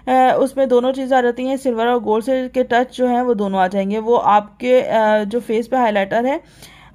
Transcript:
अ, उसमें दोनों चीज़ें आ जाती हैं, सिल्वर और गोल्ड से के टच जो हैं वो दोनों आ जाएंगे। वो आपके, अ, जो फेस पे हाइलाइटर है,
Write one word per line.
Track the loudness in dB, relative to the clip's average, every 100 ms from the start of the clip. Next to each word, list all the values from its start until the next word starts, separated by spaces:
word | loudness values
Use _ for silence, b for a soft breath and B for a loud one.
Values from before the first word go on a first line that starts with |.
| 0
अ, | 2 4 4
उसमें | 0 0 2
दोनों | 2 2
चीज़ें | -4 0 2
आ |
जाती | 2 -2 -4
हैं, | -4
सिल्वर | -4 -2 0
और | 0
गोल्ड | 0 -2
से | 0 -2 -2
के | -4
टच | 0 0 -2 -2
जो | -2
हैं | 0
वो | 0
दोनों | -2 -2 0
आ | 0
जाएंगे। | 0 -2 -4
वो | 0 0
आपके, | 4 2 0 -8 0 0
अ, | 2 0 2 0
जो | -2 -6
फेस | -4 -4 -2
पे | -2
हाइलाइटर | 0 0 -2 -2 -2
है, | -4 B B B B B